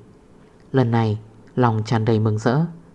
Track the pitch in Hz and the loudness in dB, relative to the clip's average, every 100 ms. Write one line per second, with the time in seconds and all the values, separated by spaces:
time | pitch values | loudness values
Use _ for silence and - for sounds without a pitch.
0 | - - - - - - - 135 120 117 | -16 -20 -20 -20 -20 -20 -4 -2 0 2
1 | 113 107 - - - - 120 110 104 117 | 0 -2 -8 -20 -10 -2 0 0 -2 -2
2 | 110 107 110 107 123 135 170 - - | 0 0 0 0 0 0 -2 -6 -20